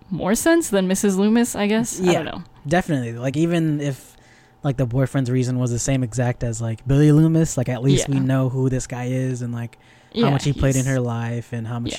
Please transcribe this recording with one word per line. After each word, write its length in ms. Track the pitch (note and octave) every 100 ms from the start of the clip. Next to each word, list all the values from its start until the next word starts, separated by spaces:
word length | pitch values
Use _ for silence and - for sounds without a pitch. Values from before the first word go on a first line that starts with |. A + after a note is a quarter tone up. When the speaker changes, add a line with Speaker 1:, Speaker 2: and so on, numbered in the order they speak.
| -
Speaker 1:
more 240 | F3 F#3
sense 340 | A#3 E4 E4+ D#4+
than 160 | G3 F#3
Missus 280 | F#3+ G#3 F#3+
Loomis, 380 | G#3 A#3 A#3+ -
I 100 | G3+
guess. 320 | A3 A#3 -
I 40 |
Speaker 2:
Yeah, 80 | F#3
Speaker 1:
don't 120 | E3 D3+
know. 160 | - - - C#3+
Speaker 2:
definitely. 460 | E3+ F#3 C#3 A#2+
Like, 220 | A#2 C3 C#3+
even 440 | E3+ E3+ D#3+ D3
if, 360 | C#3+ C3 - - - - _ _
like, 120 | D3 C3+
the 100 | B2+
boyfriend's 440 | C3 C3 C#3 B2
reason 280 | B2+ B2 B2+
was 120 | B2
the 80 | A#2+
same 240 | C#3+ C3+
exact 400 | B2 A#2 A#2+ A#2+
as, 180 | A#2+ A2+
like, 260 | A2+ A2+ B2+
Billy 260 | C#3 D3+
Loomis, 440 | D3+ D#3+ D#3+ E3 -
like, 120 | B2
at 140 | B2
least 260 | C3+ C3+ -
we 80 | C3+
Speaker 1:
Yeah. 60 |
Speaker 2:
know 260 | C3 C3 C3
who 200 | C3 C3
this 180 | B2+ -
guy 160 | B2
is 380 | B2 C3 C3 B2
and, 100 | A#2+
like, 260 | A#2+ A#2 - _ _ _
how 60 | -
Speaker 1:
Yeah, 100 | A#3
Speaker 2:
much 140 | C#3
he 80 | C#3+
played 220 | C3+ C#3
in 60 | C3
Speaker 1:
he's 20 | C3
Speaker 2:
her 140 | C3
life 520 | A#2+ A#2 A#2 A#2+ -
and 140 | A#2+ A2+
how 120 | A#2+
much 140 |
she 60 | A#2